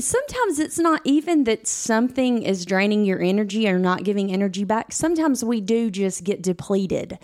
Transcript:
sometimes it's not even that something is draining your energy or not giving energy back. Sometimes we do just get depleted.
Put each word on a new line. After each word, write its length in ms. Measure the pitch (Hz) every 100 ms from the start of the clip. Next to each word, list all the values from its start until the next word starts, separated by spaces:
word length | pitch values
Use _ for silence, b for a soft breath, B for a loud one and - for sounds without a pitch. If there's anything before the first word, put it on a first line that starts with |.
sometimes 580 | - 494 571 508 440 294
it's 200 | 311 -
not 220 | 330 311
even 400 | - 294 330 311
that 220 | 226 220 -
something 760 | - - 226 247 254 254 233
is 240 | 185 190 175
draining 400 | 190 208 214 202
your 140 | 180
energy 440 | 180 202 202 214 214
or 120 | 180
not 260 | 185 185
giving 260 | 190 202 196
energy 340 | 190 202 185
back. 280 | 196 220 -
Sometimes 500 | - 320 320 311 247
we 200 | 226 233
do 280 | 196 226 226
just 340 | 190 190 180
get 180 | 180 196
depleted. 760 | 185 175 - 196 190 - - 180